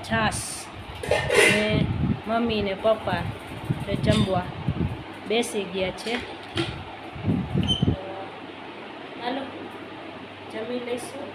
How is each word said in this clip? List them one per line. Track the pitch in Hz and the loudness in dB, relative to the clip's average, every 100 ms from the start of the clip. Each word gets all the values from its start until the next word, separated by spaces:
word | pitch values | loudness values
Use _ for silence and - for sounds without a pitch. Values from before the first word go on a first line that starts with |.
છાશ | - 226 208 - - - - - - - - - - - - | 0 2 2 0 -4 -8 -10 -12 -12 -8 2 2 6 8 8
ને | 208 214 214 - - - - 208 | 8 6 4 4 2 2 2 2
મમ્મી | 233 233 214 | 2 4 2
ને | 202 190 | 2 4
પપ્પા | 220 220 - 175 170 - - - - - - | 4 4 4 0 -2 -6 -8 -10 -2 -2 0
ને | 196 | 0
જમવા | - 214 196 185 180 - - - - - - - - | 4 6 6 2 0 -4 -2 0 0 -2 -8 -12 0
બેસી | 220 240 220 | 2 2 -2
ગયા | 190 190 185 | -2 -2 -2
છે. | 185 220 240 - - - - - - - - - - - - - - - - - - - - - - - - - - - - - - | -2 -4 -4 -4 -10 -8 -4 -4 -4 -10 -12 -12 -4 0 0 2 2 2 4 4 2 -4 -8 -10 -10 -12 -12 -12 -12 -12 -12 -12 -6
હાલો, | 247 269 269 - - - - - - - - - - | -4 -4 -4 -8 -10 -10 -12 -12 -12 -12 -12 -12 -10
જમી | 220 233 247 | -6 -4 -4
લઈશું. | 240 240 - 277 294 | -2 -4 -6 -8 -10